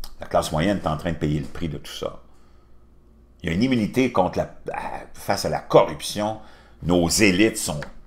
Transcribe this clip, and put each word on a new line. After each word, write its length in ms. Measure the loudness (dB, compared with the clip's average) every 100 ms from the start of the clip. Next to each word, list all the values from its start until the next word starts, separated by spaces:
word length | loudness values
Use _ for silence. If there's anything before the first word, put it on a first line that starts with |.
| -10 -12
la 60 | -2
classe 260 | -2 0
moyenne 280 | 2 2 2
est 60 | 0
en 100 | -2
train 140 | -2
de 40 | -2
payer 220 | 0 0
le 80 | -2
prix 220 | -6 -6
de 100 | -6
tout 140 | -10
ça. 280 | -8 -8 -8 -18 -20 -20 -20 -20 -20 -20 -20 -20 -20 -20 -10
Il 60 | -4
y 40 |
a 20 |
une 80 | 0
immunité 500 | 2 2 2 2 2
contre 240 | 2 2 0
la, 180 | -4 -6 -10
à, 300 | -8 -8 -10 -14
face 320 | -8 -4 -2 -2
à 20 |
la 120 | -4
corruption. 800 | 4 4 4 -2 -8 -4 -4 -4 -12 -20 -20 -8
Nos 260 | 2 4 4
élites 500 | 6 6 6 4 2
sont 220 | -4 -6 -8 -14